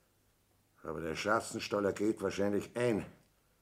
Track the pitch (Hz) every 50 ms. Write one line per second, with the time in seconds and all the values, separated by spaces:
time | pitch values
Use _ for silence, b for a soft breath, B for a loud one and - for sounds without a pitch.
0 | _ _ _ _ _ _ _ _ _ _ _ _ _ _ _ _ - 78 78 80
1 | 80 82 80 76 - 101 110 113 104 - - 113 - - 113 104 101 98 92 -
2 | 101 110 107 110 95 95 90 92 98 101 104 101 90 - - 117 123 123 117 95
3 | 80 - - - _ _ _ _ _ _ _ _